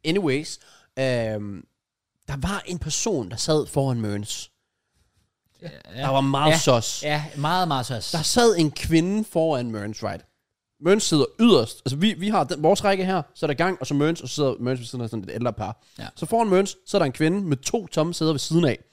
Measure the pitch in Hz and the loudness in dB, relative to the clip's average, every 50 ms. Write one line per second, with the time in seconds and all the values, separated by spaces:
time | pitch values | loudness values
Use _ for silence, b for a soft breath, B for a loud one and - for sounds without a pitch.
0 | - 156 170 202 185 143 127 147 160 - - - b b b b b b b 131 | -4 0 0 0 2 0 0 0 -4 -6 -14 -16 b b b b b b b -2
1 | 135 131 127 120 113 110 107 104 104 101 98 85 - _ _ _ _ _ _ _ | -2 0 0 0 -2 -2 -4 -6 -6 -8 -12 -14 -16 _ _ _ _ _ _ _
2 | _ _ _ _ _ - 139 139 127 180 202 190 - - 180 165 - 160 143 - | _ _ _ _ _ -12 -8 -6 -4 -4 -4 -4 -6 -8 -8 -8 -6 -6 -6 -4
3 | - 233 196 139 107 90 117 - - - 156 151 123 - - 143 139 135 127 117 | -2 -2 -2 -2 -4 -6 -6 -8 -2 0 0 0 0 0 -2 -2 0 0 0 -2
4 | 107 104 101 101 107 - - - - - _ _ _ _ _ _ _ _ _ _ | -2 -4 -4 -6 -6 -8 -8 -10 -10 -16 _ _ _ _ _ _ _ _ _ _
5 | _ _ _ _ _ _ _ _ _ _ _ _ 170 165 - - - - 90 123 | _ _ _ _ _ _ _ _ _ _ _ _ -20 -18 -18 -18 -20 -18 -12 -6
6 | 135 131 135 135 135 135 139 139 151 156 160 165 - 151 127 117 113 - - - | -2 0 2 2 2 2 2 4 4 4 4 4 6 4 4 4 4 0 -6 -6
7 | - 151 151 151 147 156 - 147 143 156 175 185 185 165 143 131 120 - 131 107 | -4 -2 -2 -2 -4 -8 -8 -4 -2 0 0 0 0 0 0 -2 -4 -6 -8 -8
8 | - - - 165 151 - - 240 240 233 202 170 160 147 - - - - 165 160 | -8 -4 -4 -2 -2 0 2 4 6 4 6 4 2 0 0 -4 -4 2 2 4
9 | 165 185 202 214 214 - - 165 160 160 147 123 123 117 110 104 101 107 107 - | 4 2 0 -2 -4 -2 -2 0 0 0 0 -2 -2 -4 -6 -6 -8 -8 -10 -8
10 | 113 101 98 101 - _ _ _ _ _ _ _ _ _ _ _ 147 170 202 220 | -8 -8 -8 -8 -14 _ _ _ _ _ _ _ _ _ _ _ 4 4 4 4
11 | - - 170 147 131 - - - 226 240 185 131 113 - - - - 127 135 147 | 4 2 4 2 2 2 2 4 6 6 8 6 4 0 -6 -8 -6 -6 -2 0
12 | 185 220 175 151 185 208 214 185 143 127 175 147 151 165 196 - - 202 196 190 | 0 0 0 0 -4 0 0 0 0 0 -2 0 4 4 4 4 2 0 0 0
13 | 185 185 190 175 143 _ _ - 160 147 143 120 165 190 180 - 127 - 147 139 | 0 0 -2 -2 -4 _ _ -4 -2 -2 0 0 0 0 0 -4 -4 -2 0 2
14 | 143 160 165 - - 127 - 151 143 131 117 - 120 127 131 127 117 113 - 123 | 2 2 0 -2 -6 -10 -4 0 0 0 0 -2 -2 -4 -4 -4 -6 -10 -8 -8
15 | 117 110 - 110 92 - - 113 120 120 107 - - - 117 b b b b b | -8 -6 -6 -8 -8 -8 -6 -4 -4 -4 -4 -4 -8 -8 -8 b b b b b
16 | - - - - 170 - 226 226 233 208 180 185 202 196 - _ _ - - 196 | -16 -16 -10 -10 -6 -2 0 0 2 4 4 2 2 2 -4 _ _ -2 0 0
17 | 165 135 123 - 156 160 180 202 196 160 139 127 - - - 240 185 - - 160 | 0 0 0 0 0 2 2 0 0 0 -2 -2 -2 -4 -4 -4 -4 -2 -2 -2
18 | 156 170 175 - 160 160 156 135 - - 160 170 170 139 107 - - _ | -2 -2 -2 -2 0 0 0 0 -2 2 2 4 4 4 2 0 -6 _